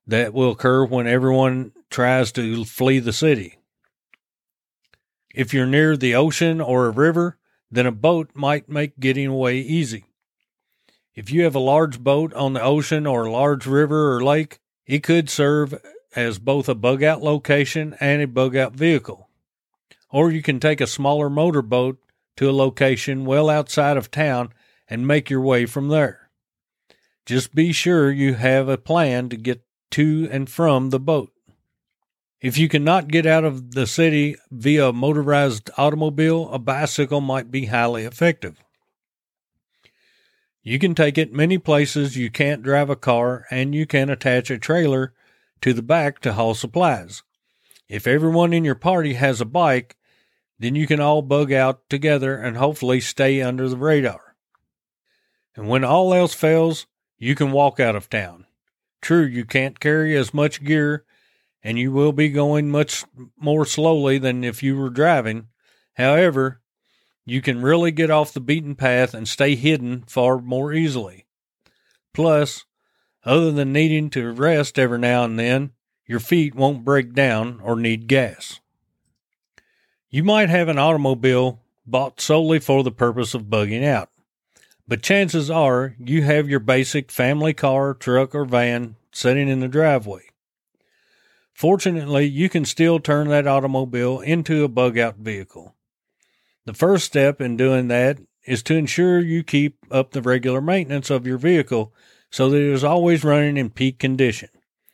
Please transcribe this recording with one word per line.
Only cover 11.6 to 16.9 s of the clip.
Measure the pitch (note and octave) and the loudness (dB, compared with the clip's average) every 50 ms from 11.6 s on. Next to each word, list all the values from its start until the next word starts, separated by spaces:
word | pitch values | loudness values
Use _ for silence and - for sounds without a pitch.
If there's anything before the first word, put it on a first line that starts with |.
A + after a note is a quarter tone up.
large | B2+ C3 C#3 D#3 D#3+ D3+ B2+ A#2+ | 2 2 4 2 2 0 -2 -4
boat | B2 C3+ C#3 D3 D#3+ D#3 - | 0 0 2 2 0 -2 -4
on | - C#3+ C3+ C3+ | -4 -4 -2 -2
the | B2 A2 | 0 0
ocean | C3 D3 D3+ C#3 - D#3+ D3+ D3+ | 0 2 0 0 -2 -2 -2 0
or | C#3+ C3 A#2 A2+ | 0 -2 -2 -2
a | A2+ A2 | -2 -2
large | B2 C#3 D3 C#3+ C3+ A#2 | 0 0 0 0 -2 -2
river | C3 C3+ C#3+ D3+ C#3+ D3+ D#3 D3+ C#3+ B2+ | 0 2 2 2 2 2 0 2 2 0
or | A#2+ B2 | 0 2
lake, | C#3 D3 D#3 D#3 C#3+ - _ _ _ _ _ _ | 2 2 0 0 -4 -10 _ _ _ _ _ _
it | - C3+ D3 - | -4 -4 -2 0
could | - E3 E3+ D#3+ C3+ | 2 2 2 2 0
serve | - - C#3+ C#3+ D3 D3+ D3 C3+ D3 - _ - - - _ _ - | -2 0 0 2 2 0 0 -2 -6 -12 _ -20 -20 -20 _ _ -6
as | B2 A#2+ A#2 G#2+ F#2 | -4 -4 -4 -4 -4
both | A2 C3+ C#3 C#3+ C3 C#3 | -2 -2 0 0 0 -2
a | B2+ | -4
bug-out | G#2+ G#2 B2 | 0 2 0